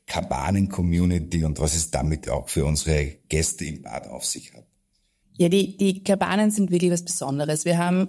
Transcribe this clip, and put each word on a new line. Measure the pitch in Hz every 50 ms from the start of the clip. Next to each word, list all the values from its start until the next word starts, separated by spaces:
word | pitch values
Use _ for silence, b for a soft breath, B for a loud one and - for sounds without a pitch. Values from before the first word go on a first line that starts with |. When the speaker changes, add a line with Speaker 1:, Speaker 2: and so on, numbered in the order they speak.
| _
Speaker 1:
Kabanen-Community | - - 85 - - 65 65 67 85 98 98 98 95 - - 87 87 85 87 90 90 90 87 80 87 87 85 80
und | 78 73 -
was | 73 76 73
es | 82 78 - -
damit | 67 69 76 80 73 - -
auch | 64 71 - -
für | - 85 71
unsere | 73 76 73 - 80 78 73 71 67 - _ _ -
Gäste | - 80 80 - - - 87
im | 78 76 - -
Bad | - 58 65 - -
auf | - 65 -
sich | - - - - - -
hat. | 58 57 _ _ _ _ _ _ _ _ _ _ _ _ _ _
Speaker 2:
Ja, | - 175 170
die, | 180 196 196 202 -
die | - 196 196 185 190 -
Kabanen | - 196 190 190 175 185 208 214 214
sind | 208 208 196 170 175
wirklich | 175 180 180
was | 175 170 175
Besonderes. | - - - 131 135 135 143 151 151 156 151 -
Wir | 175 170 170
haben | 175 175 180 185 190